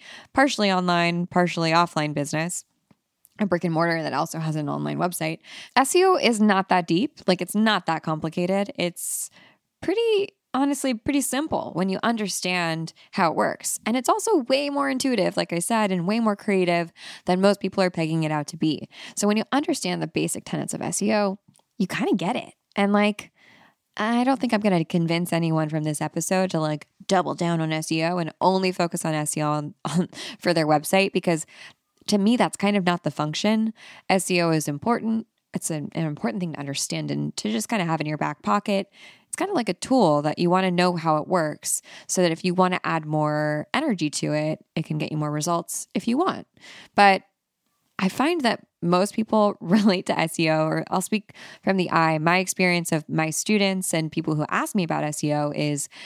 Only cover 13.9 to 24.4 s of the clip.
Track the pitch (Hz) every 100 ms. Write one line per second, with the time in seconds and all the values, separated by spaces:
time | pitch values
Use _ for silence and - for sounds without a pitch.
13.9 | 247 247 427 453 370 233 269 285 277 277
14.9 | 262 269 226 170 175 170 170 - 226 208
15.9 | 185 170 226 220 202 - 190 175 170 165
16.9 | - - - - 185 196 196 190 - 185
17.9 | 175 160 160 156 151 147 165 156 131 -
18.9 | - - - 202 214 - 269 320 277 185
19.9 | 175 160 156 165 - - 156 - - -
20.9 | - 208 214 202 196 _ _ _ - 185
21.9 | 156 311 240 170 247 - _ _ - 202
22.9 | 208 208 208 - _ _ - - _ _
23.9 | - 214 233 254 269